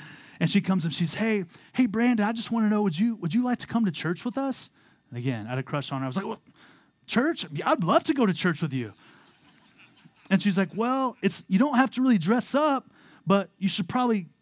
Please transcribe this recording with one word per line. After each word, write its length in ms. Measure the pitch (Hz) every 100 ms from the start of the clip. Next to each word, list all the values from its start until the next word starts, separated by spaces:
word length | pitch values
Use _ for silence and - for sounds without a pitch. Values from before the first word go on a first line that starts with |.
| - - - -
And 100 | 165
she 120 | 202
comes 240 | - 185 160
up, 60 |
she's, 240 | - 165 -
"Hey, 300 | 220 214 175 - -
hey, 120 | - 254
Brandon, 400 | 214 247 233 208
I 60 |
just 200 | 233 -
wanna 180 | 233 214
know, 140 | 214
would 140 | 208 151
you, 180 | 233 220
would 180 | 165
you 100 | 202
like 160 | 247 247
to 80 | -
come 180 | 226 214
to 60 |
church 320 | 151 160 175
with 140 | 247 -
us?" 320 | 269 - - _ _ _ _
And 80 | 120
again, 300 | 123 117 107
I 40 |
had 60 | 127
a 40 |
crush 280 | 135 147 139
on 100 | 135
her. 40 | 131
I 20 |
was 100 | 127
like, 80 | 214
"Well, 160 | - _ - - - _ _ -
church? 380 | - 294 - 156
Yeah, 200 | 147 -
I'd 120 | 302
love 200 | 165 285 -
to 80 |
go 120 | 285 220
to 80 |
church 280 | 175 180 156
with 120 | 156
you." 200 | 127 110 - - - _ _ _ _ _ _ - _ - _ -
And 120 | 190
she's 160 | 208 185
like, 120 | 185 165
"Well, 420 | 240 262 262 -
it's, 240 | 190 - -
you 120 | 185
don't 180 | 285 247
have 140 | 262
to 100 | -
really 160 | 262 220
dress 380 | 160 233 - 269
up, 340 | 302 269 - _ - - -
but 240 | 196 190 -
you 120 | 190
should 180 | - 175
probably 400 | 247 247 214 160 _